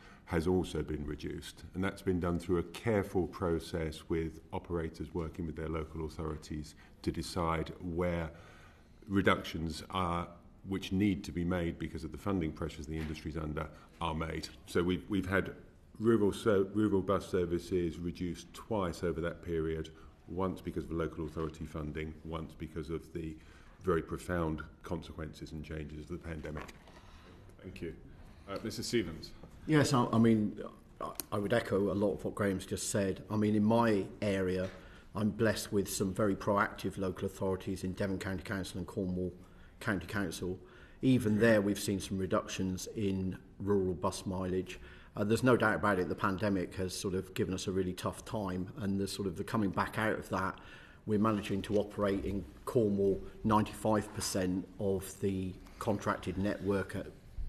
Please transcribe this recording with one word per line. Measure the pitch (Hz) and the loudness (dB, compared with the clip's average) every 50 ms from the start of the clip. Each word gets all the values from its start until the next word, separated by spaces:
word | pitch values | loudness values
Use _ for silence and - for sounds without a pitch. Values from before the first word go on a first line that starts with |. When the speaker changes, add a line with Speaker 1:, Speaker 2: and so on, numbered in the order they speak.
| - - - - - | -20 -20 -20 -16 -6
Speaker 1:
has | - 90 85 80 | -2 0 2 4
also | 90 92 92 80 78 - 78 73 | 4 4 4 2 2 -2 -4 -2
been | - 78 71 73 | -2 -4 -4 -4
reduced. | 73 76 73 - 73 73 80 - - - - - 82 - | -4 -6 -6 -6 -8 -8 -8 -10 -12 -14 -16 -14 -8 -4
And | 90 95 | -2 -2
that's | 98 - - - | -2 -2 -2 0
been | 101 92 87 | 0 2 2
done | 87 87 87 | 2 2 2
through | 82 - - 90 85 | 0 2 2 2 2
a | 82 | 2
careful | - - - - 117 110 101 90 - - 95 85 | 0 -4 -4 0 2 4 4 2 2 2 0 0
process | 76 - - 98 85 82 80 - - - 85 80 78 76 - - | 0 -2 -2 0 2 2 0 0 -2 -4 -2 -2 -4 -6 -6 -4
with | - 87 80 82 80 - - - - - | -2 0 0 0 -2 -6 -10 -12 -8 -8
operators | 92 - - 87 85 80 80 - - 82 76 - | -8 -6 -4 -4 -2 -2 -4 -6 -8 -8 -6 -4
working | 90 80 78 - - 87 | -4 -4 -4 -4 -6 -6
with | 78 73 | -6 -4
their | - 80 78 | -4 -4 -2
local | 80 82 78 76 - 82 80 | -2 -2 -4 -4 -6 -6 -6
authorities | 78 78 - 82 78 78 76 - - 80 76 76 - - - - - - - | -6 -6 -4 -4 -4 -4 -6 -6 -8 -6 -6 -8 -8 -14 -20 -20 -20 -14 -6
to | - - | -4 -4
decide | - 85 80 - - 95 85 82 82 80 78 - - - | -2 -2 -4 -4 -2 0 2 2 2 0 0 -4 -6 -10
where | - 87 82 85 90 90 85 85 82 78 - - - - - - - - - - - - - - - | -8 -4 0 0 2 2 2 0 -2 -4 -8 -12 -18 -20 -20 -20 -20 -20 -20 -20 -20 -20 -20 -16 -6
reductions | - 98 98 90 104 92 80 - - - 82 80 82 78 - - - | 0 2 4 6 6 6 4 2 -4 -4 -4 -2 -4 -4 -6 -8 -4
are, | - 92 92 85 85 87 87 - - - - - - - - | -2 0 0 2 0 0 -2 -6 -10 -16 -20 -20 -20 -12 -6
which | 95 95 90 - - | -4 -4 -2 -2 0
need | 95 92 104 104 92 - - | 2 4 4 4 4 2 -2
to | - | -4
be | 76 87 85 | -2 -2 0
made | 87 92 90 85 85 80 76 | 2 2 2 0 0 -2 -4
because | 80 78 - 73 76 | -6 -6 -6 -8 -8
of | 78 | -8
the | 78 80 | -10 -6
funding | - 101 98 92 80 78 | -2 0 0 2 2 0
pressures | 78 - 85 76 - 76 71 | -2 -2 -6 -6 -6 -8 -8
the | 71 80 | -6 -4
industry's | 80 78 78 78 - - 82 76 | -4 -4 -4 -6 -6 -6 -6 -6
under, | 82 80 76 76 80 78 - - - - - - - | -4 -4 -4 -4 -4 -6 -6 -8 -16 -20 -16 -8 -4
are | 85 82 80 | -4 -2 -2
made. | 78 80 80 82 82 - - - - - | -2 -4 -4 -4 -6 -8 -10 -12 -16 -8
So | - - 92 87 | -2 2 2 4
we've, | 90 92 82 - - | 4 2 0 0 0
we've | 104 92 90 | 0 0 2
had | 92 98 92 87 - - - - - - - - - - - | 2 2 2 2 0 -4 -12 -16 -20 -20 -20 -20 -18 -6 0
rural | 107 113 117 104 101 98 87 | 4 6 6 6 6 4 2
ser-, | - - 117 104 95 98 98 101 | 2 4 4 6 6 4 4 2
rural | 104 107 104 98 95 | 2 4 4 4 4
bus | 90 98 98 87 87 - | 4 4 2 2 2 0
services | - 92 90 82 87 85 - - 95 90 87 82 76 80 | 0 2 2 2 0 -2 -2 0 0 0 0 0 -2 -2
reduced | 85 87 78 - 90 87 85 - - - - | -4 -4 -4 -2 -4 -4 -4 -6 -10 -14 -16
twice | - - - 113 104 92 85 76 - 95 | -12 -8 -4 -2 -2 -2 -2 -2 -2 -2
over | 85 76 80 | -2 0 0
that | 82 85 80 - - | -2 -4 -4 -6 -6
period, | 87 85 80 80 80 80 80 78 - - - - - - - - | -2 -2 0 0 0 -2 -4 -6 -8 -10 -18 -20 -20 -20 -20 -14
once | - 85 90 95 92 82 - | -8 -4 -2 -2 -2 -2 -4
because | - 87 80 87 76 | -6 -6 -4 -4 -4
of | 69 | -4
the | 80 | -2
local | 82 82 78 78 82 80 | -2 -2 -2 -2 -4 -8
authority | 76 76 82 80 78 76 - 82 | -6 -4 -4 -4 -4 -6 -8 -10
funding, | 76 - 80 78 76 76 80 78 78 78 - - | -8 -6 -6 -6 -6 -6 -6 -6 -8 -8 -10 -10
once | 80 82 80 80 - - | -8 -6 -6 -8 -8 -10
because | - - - - 85 76 71 | -12 -12 -10 -8 -8 -6 -4
of | 82 78 - - - | -6 -6 -6 -8 -8
the | 85 80 80 78 - - - - - - - - - - | -8 -6 -8 -8 -10 -14 -20 -20 -20 -20 -20 -18 -6 0
very | 92 87 80 | 2 2 2
profound | 76 - 85 78 - - 90 87 82 80 78 73 76 - - - | 2 -2 -6 -6 -4 -2 0 0 0 0 -2 -4 -6 -10 -16 -14
consequences | - - 87 82 80 - 78 85 78 76 - - 80 76 | -8 -6 -6 -6 -6 -8 -10 -10 -10 -10 -10 -12 -12 -10
and | 82 78 73 | -10 -10 -8
changes | - 80 78 76 71 76 76 | -8 -8 -8 -8 -8 -10 -10
of | 73 | -10
the | - 87 | -10 -10
pandemic. | 80 - 85 82 76 73 78 76 - - - - - - - - - - - - - - - - - - - - - | -8 -8 -8 -8 -8 -8 -8 -8 -8 -10 -10 -14 -18 -20 -20 -20 -20 -20 -20 -20 -20 -20 -20 -20 -20 -20 -20 -20 -16
Speaker 2:
Thank | - 92 90 - 87 | -14 -14 -12 -8 -8
you. | 80 78 - - - - - - - - - - - | -8 -10 -10 -14 -18 -18 -18 -18 -18 -20 -16 -12 -8
Uh, | 98 95 - | -8 -6 -6
Mister | 110 - - | -6 -6 -6
Stevens. | - - 120 117 95 85 80 78 - - - - - - - - - | -4 0 2 2 2 0 -4 -10 -12 -14 -16 -16 -18 -18 -18 -8 0
Speaker 3:
Yes, | - 156 147 131 - 143 | 4 6 6 6 6 6
I, | 123 120 - | 4 4 6
I | 113 | 6
mean, | 113 117 117 113 107 104 101 - - - - - - - - - - | 8 8 8 8 6 4 2 -2 -4 -10 -12 -12 -16 -20 -16 -10 -8
I, | - - - - - - - | -8 -8 -6 -8 -8 -4 -2
I | |
would | 107 101 98 120 | -2 2 2 2
echo | 117 - - 110 98 101 95 | 2 2 2 2 2 2 2
a | 90 | 2
lot | 101 104 101 90 | 4 2 2 2
of | 87 - | 0 -4
what | 98 - | -4 -2
Graham's | - 104 101 95 92 - | 0 2 2 2 0 -2
just | - 101 92 - - | -4 -4 -4 -2 0
said. | - 107 98 98 92 - - - | 0 2 2 2 0 -2 -4 -2
I | 107 | 0
mean, | 107 104 107 107 | 2 4 4 6
in | 107 104 | 6 6
my | 107 113 117 117 113 107 98 95 - - - 107 | 6 6 6 6 6 4 4 2 -2 -4 -2 0
area, | 104 98 98 95 92 92 92 92 95 - - - - - - - - - | 0 2 2 2 2 0 0 -2 -4 -6 -10 -16 -18 -20 -20 -16 -10 -4
I'm | 98 107 107 | 0 0 0
blessed | - 107 113 107 101 - - - | 2 2 2 2 2 0 -2 -2
with | 107 101 92 | 0 0 0
some | - - - 110 95 92 | 0 0 -2 0 0 0
very | - 110 101 95 | 2 2 2 2
proactive | - - 110 101 101 107 - - - - 95 - | 2 2 2 4 4 2 2 -2 -4 -6 -6 -4
local | - 95 92 92 - 101 | -2 -2 -2 -2 -2 -4
authorities | 95 - - 101 95 95 90 - 101 95 92 - | -4 -4 -2 -2 0 0 -2 -2 -4 -4 -4 -4
in | 92 | -4
Devon | 87 - 104 95 95 | -2 -2 -2 -2 -2
County | 90 - 98 95 85 | -2 -2 -4 -4 -4
Council | - - 104 95 90 - - 95 | -4 -4 -4 -4 -4 -4 -6 -8
and | 87 | -6
Cornwall | - - 107 95 90 90 92 92 90 - - - - - - - - - - | -6 -4 -2 -2 0 0 0 -2 -2 -4 -8 -16 -20 -20 -20 -20 -20 -16 -8
County | - 113 104 85 82 | -2 -2 -2 -2 -2
Council. | - - 104 98 82 80 - 95 87 92 - - - - - - - - - - | -4 -2 -2 -2 -2 -4 -4 -4 -4 -6 -6 -10 -18 -20 -20 -20 -20 -8 0 4
Even | 135 127 117 101 107 107 104 | 4 6 6 4 4 4 6
there, | 113 117 110 104 | 8 8 8 8
we've | 98 104 101 - | 6 4 2 0
seen | - - 101 92 | 0 0 0 0
some | - - 98 | 0 -2 -2
reductions | 95 95 87 104 101 - - - - 95 92 92 92 - - - | -2 0 2 2 0 0 0 -4 -2 -2 0 -2 -2 -6 -8 -4
in | 113 104 98 95 95 95 92 87 - - - - - | 0 0 0 2 2 0 -2 -4 -6 -10 -14 -12 -4
rural | 104 95 101 98 92 92 90 | 2 4 4 4 4 2 0
bus | 78 - 95 - - - | 0 0 -2 -2 -2 -4
mileage. | 101 92 92 92 92 90 92 87 - - - - - - - - - - | -4 -2 -2 0 0 0 0 0 -2 -6 -14 -14 -16 -18 -18 -18 -8 -4
Uh, | 107 107 | -2 2
there's | 104 113 113 117 | 2 4 4 6
no | 127 120 | 6 6
doubt | 101 110 107 98 | 6 6 4 4
about | 80 90 104 101 92 | 4 4 4 4 4
it, | 90 | 2
the | 78 90 | 0 0
pandemic | - - 101 95 87 107 104 98 92 87 - - | 0 0 0 2 2 2 2 2 2 0 -2 -4
has | - 95 90 - | -4 -4 -4 -4
sort | - - 101 87 | -4 -4 -2 -2
of | 95 92 - - | -2 -4 -2 -2
given | - 104 85 92 | -2 0 0 0
us | 90 - | -2 -2
a | 107 | -2
really | 92 95 92 90 90 | 0 0 0 0 -2
tough | - - 95 87 - - | -2 -4 -4 -4 -6 -8
time, | - - 110 101 92 90 92 92 107 - | -6 -4 -4 -2 -2 -2 -2 -4 -4 -6
and | - 107 98 98 98 | -4 -2 0 0 0
the | 98 | 0
sort | 95 - - 101 | -2 -2 -2 -2
of | 95 80 | -2 -2
the | 95 98 | -4 -4
coming | - - 113 104 92 | -2 0 2 2 2
back | 85 101 98 - - | 2 0 0 0 0
out | 117 110 107 92 | 0 0 2 0
of | - - - | 0 -2 -2
that, | 104 95 95 95 - - - - - - - - - - - | -2 0 0 -2 -4 -6 -12 -18 -18 -18 -20 -20 -20 -10 -2
we're | 110 107 98 | 0 2 4
managing | 107 110 107 101 98 - 101 95 90 | 4 4 4 2 0 0 -2 -2 0
to | - 101 | 2 2
operate | 104 101 - - - 101 101 98 98 - | 2 2 2 0 0 2 2 2 2 0
in | 95 98 98 87 - - - - | -2 -4 -4 -6 -8 -12 -12 -4
Cornwall | - - 127 110 104 101 98 98 98 95 - - - - - - | 2 4 4 6 6 4 4 4 4 4 2 -2 -8 -8 -2 2
ninety-five | 110 107 107 107 - - - - 110 110 104 104 - - | 4 4 4 4 2 -2 -2 2 4 4 4 2 0 -4
percent | 104 - - - 101 92 92 92 95 90 - - - | -4 -4 -2 0 0 2 2 0 0 -2 -4 -6 -2
of | 107 98 98 92 87 - - - | 0 2 2 0 -2 -6 -6 -2
the | - 98 98 95 95 92 90 - - - - - | 0 0 0 0 -2 -4 -6 -8 -14 -14 -10 -4
contracted | - 117 101 95 - 107 101 - - 101 85 | 0 0 0 0 2 0 0 0 -2 -4 -2
network, | 90 98 104 - - 90 98 101 95 92 - - | 0 0 0 0 0 0 0 2 2 0 -2 -4
uh, | 95 - - - - - - - - - | -8 -8 -8 -12 -16 -18 -14 -8 -6 -6